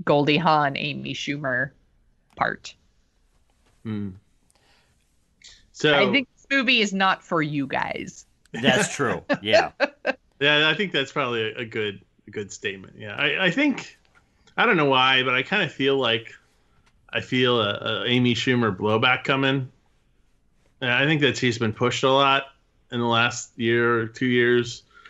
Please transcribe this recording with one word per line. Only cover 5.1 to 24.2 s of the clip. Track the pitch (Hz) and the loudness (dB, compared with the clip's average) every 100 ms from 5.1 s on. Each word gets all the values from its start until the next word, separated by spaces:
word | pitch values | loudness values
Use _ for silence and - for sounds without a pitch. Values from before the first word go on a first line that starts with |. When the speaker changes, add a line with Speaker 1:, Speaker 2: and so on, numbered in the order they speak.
| _ _ _ - - _ | _ _ _ -20 -20 _
Speaker 2:
So | - 151 143 | -2 2 4
Speaker 1:
I | 208 | 4
think | 277 254 _ | 0 -2 _
this | - | -4
movie | 277 247 240 | -2 2 2
is | 202 | 0
not | 196 190 - | 0 0 0
for | - 170 | -2 -2
you | 147 147 135 | -2 -4 -4
guys. | 131 - - - - - _ _ | -4 -4 -8 -10 -16 -20 _ _
Speaker 3:
That's | 120 127 220 202 | -2 0 2 0
true. | - 123 87 - | -2 -2 -2 -4
Speaker 2:
<laughs> | 285 | -4
Speaker 3:
Yeah. | - 330 - - - - - - _ - | 2 2 2 -2 -6 -4 -8 -8 _ -2
Speaker 2:
Yeah, | 143 147 156 | 2 2 2
I | |
think | 156 190 | 0 -2
that's | 160 131 | -2 -2
probably | 151 127 117 110 | -4 -2 -2 -4
a, | 110 | -6
a | |
good, | 117 113 104 98 _ _ - | -8 -4 -6 -6 _ _ -14
a | |
good | 107 98 | -12 -10
statement. | - 104 98 - 113 | -8 -8 -8 -14 -16
Yeah, | 107 | -12
I, | 117 147 156 185 | -4 -2 0 0
I | |
think, | 170 294 - - - _ _ _ _ _ - | 2 0 -2 -8 -18 _ _ _ _ _ 0
I | 226 | 2
don't | 185 | 4
know | 143 | 4
why, | 131 131 131 | 4 4 4
but | 131 | 2
I | 127 | 0
kinda | 135 202 160 | 0 -2 -2
feel | - 135 139 | -2 0 2
like | 120 113 113 - _ _ _ _ _ _ _ | 2 0 -4 -20 _ _ _ _ _ _ _
I | 117 | -8
feel | 110 127 123 120 | -2 0 2 2
a, | 104 - - 104 | 0 -2 -6 -4
a | 110 | 0
Amy | 123 123 | 2 2
Schumer | 117 - 123 113 92 | 0 0 2 0 0
blowback | 104 110 127 127 | 0 2 2 0
coming. | - 135 135 135 127 _ _ _ _ _ _ _ _ _ _ - | 0 0 0 -2 -4 _ _ _ _ _ _ _ _ _ _ -8
And | 127 | -2
I | 123 143 | 2 2
think | 156 | 2
that | 135 123 | 2 2
she's | 127 117 | 0 0
been | 113 | -2
pushed | - 123 120 | 0 -2 0
a | 135 | 2
lot | 135 139 139 - _ _ _ - | 4 4 2 -2 _ _ _ -10
in | 120 | -4
the | 120 | 0
last | 117 120 - - - | 2 0 -2 -12 -4
year | 117 117 120 117 | 0 2 2 0
or | 113 | -2
two | - | -4